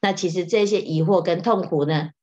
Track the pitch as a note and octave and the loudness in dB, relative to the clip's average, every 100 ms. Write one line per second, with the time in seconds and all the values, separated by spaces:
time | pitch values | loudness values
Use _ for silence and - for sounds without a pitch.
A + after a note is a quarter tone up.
0 | G3+ F#3+ F#3 E3 E3+ A3 G3+ A3+ - D#3+ | 0 0 -2 -2 0 2 2 0 -2 -2
1 | D#3+ G3 E3+ E3+ G3+ G#3 - D#3 D3 D#3 | 2 2 2 -2 0 0 0 -2 0 0
2 | D#3 _ | -4 _